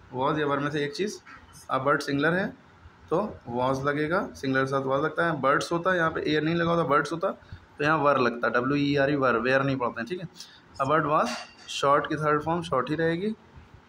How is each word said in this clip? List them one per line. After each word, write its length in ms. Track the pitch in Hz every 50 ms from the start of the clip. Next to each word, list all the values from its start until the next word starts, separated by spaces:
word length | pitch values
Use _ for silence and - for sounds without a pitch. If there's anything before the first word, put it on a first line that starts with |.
| - - 127
was 240 | 127 135 147 156 156
या 80 | 147
were 140 | 143 143 139
में 100 | 147 147
से 140 | 151 151 147
एक 100 | 143 -
चीज़। 220 | - 190 214 - - - - - - - - - - - -
a 80 | - 135
bird 200 | 131 143 151 147
singular 340 | - 151 143 139 147 165 175
है 120 | 185 202 240 - - - - - - - - - - - -
तो 100 | 156 180 208 208 - - - 123
was 340 | 120 123 127 131 135 135 139
लगेगा, 360 | 143 143 147 151 151 175 196 247 233
singular 320 | - - - 135 131 135 135
के 60 | 135
साथ 120 | 139 135 135
was 180 | 131 135 143 156
लगता 220 | 156 156 165 170
है। 140 | 170 160 135
words 300 | 127 135 147 160 - -
होता, 220 | 175 170 175 185 185
यहाँ 160 | 175 165 160
पे 100 | 151 - -
ए 140 | 147 151 151
नहीं 140 | 151 160 170
लगा 160 | 170 170 170
होता, 120 | 170 170 160 135
words 240 | 139 151 147 -
होता 180 | 170 165 190 202 - - - - - - - - - -
तो 60 | 147
यहाँ 120 | 151 160 156
var 200 | 139 143 139 131
लगता, 300 | 123 117 117 120 123 117
डब्ल्यू 260 | 117 123 123 131 143 143
ई 160 | 143 143 143
आर 140 | 139 135 143
ई, 40 | 147
var, 200 | 139 131 123 117 113
wear 240 | 113 127 135 135
नहीं 140 | 139 139 135
पढ़ते 240 | 131 123 113 - 117
हैं, 80 | 117 120
ठीक 120 | 180 185
है। 80 | 175 - - - - - - - - - - -
a 40 | 139
bird 220 | 131 151 160 151 147
was 260 | 151 170 220 233 233 - - - - - - -
shot 380 | - - 147 139 143 147 147 -
की 80 | 156
third 260 | 147 156 151 151 151
form 200 | 151 160 170 175
शॉट 280 | 165 - 139 131 120 147
ही 60 | 151
रहेगी 380 | 156 165 165 170 170 196 220 220 - - - - - - - - - -